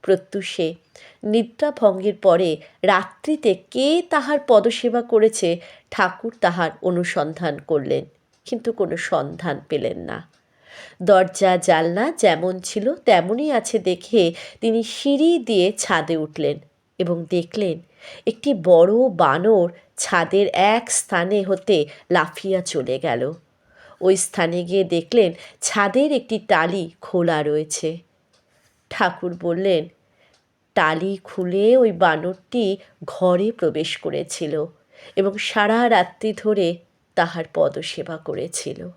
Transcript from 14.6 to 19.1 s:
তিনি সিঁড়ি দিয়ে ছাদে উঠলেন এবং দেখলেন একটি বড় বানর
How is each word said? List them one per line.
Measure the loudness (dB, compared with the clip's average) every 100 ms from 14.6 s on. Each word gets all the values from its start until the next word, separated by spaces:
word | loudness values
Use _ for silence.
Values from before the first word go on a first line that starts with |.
তিনি | -2 0
সিঁড়ি | -2 -4 -2 2 2 2
দিয়ে | 0 2 2 0
ছাদে | -2 -2 0 -4
উঠলেন | -4 -4 -4 -4 _ _ _ _
এবং | -4 -4 -2
দেখলেন | -4 -4 -4 -4 -6 -12 _ -20 -8 -6
একটি | -4 -2
বড় | 0 6 8 8 6
বানর | 2